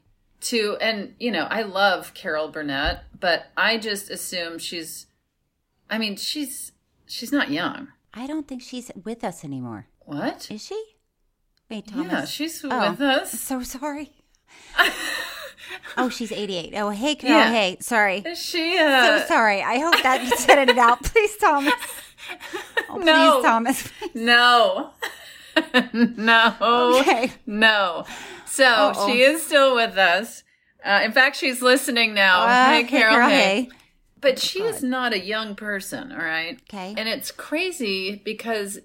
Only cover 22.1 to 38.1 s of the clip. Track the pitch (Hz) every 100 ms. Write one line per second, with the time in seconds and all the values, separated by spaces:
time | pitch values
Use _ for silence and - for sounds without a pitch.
22.1 | - - - - 403 - - 440 - 339
23.1 | 320 320 277 302 226 240 262 - - 415
24.1 | 233 233 240 240 240 208 190 294 - -
25.1 | - - - - 311 311 254 240 226 240
26.1 | 220 220 226 226 - 214 240 247 254 285
27.1 | 240 247 - - 208 220 208 190 156 -
28.1 | - - - - - 262 220 202 - 202
29.1 | 247 269 320 - 285 269 247 226 185 185
30.1 | 180 226 - _ _ _ _ - 196 220
31.1 | 240 262 277 285 247 254 - - 233 226
32.1 | 208 196 185 233 247 262 302 247 262 220
33.1 | 226 247 190 196 202 247 - _ _ _
34.1 | _ 285 254 - 370 453 403 254 254 247
35.1 | 208 185 220 220 202 214 196 196 - -
36.1 | - 165 160 165 - - 208 185 214 220
37.1 | 208 - - - 302 370 349 220 190 190